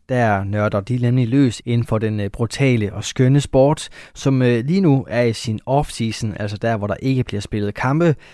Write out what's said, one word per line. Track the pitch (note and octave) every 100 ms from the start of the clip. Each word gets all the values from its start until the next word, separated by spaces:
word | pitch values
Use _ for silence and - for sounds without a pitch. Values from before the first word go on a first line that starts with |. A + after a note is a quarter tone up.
| -
der | B2+ A2+ G2+
nørder | G2 G#2 G#2 G#2
de | F#2+ B2
nemlig | A#2+ B2+ A2+
løs | C#3 C3 - A#2+
inden | A#2 A2+
for | A2
den, | G#2+ G#2+
øh, | G2+
brutale | - A#2 - C#3 A#2+ G2+
og | -
skønne | - - B2+ C#3+
sport, | - C3 C#3 D#3 - - - -
som, | C#3 C3
øh, | B2 A#2+ C3+
lige | F#3+
nu | F3 C3+ -
er | A#2
i | A#2+
sin | G#2+ A2+ A2 -
off-season, | C#3 C#3+ - A2+ - A2+ F#2+
altså | G#2 G#2
der, | A2+ A2
hvor | G2+
der | -
ikke | C3+ C3
bliver | - G2+
spillet | - G#2+ G2+ -
kampe, | B2 D3+ E3+ B2+ -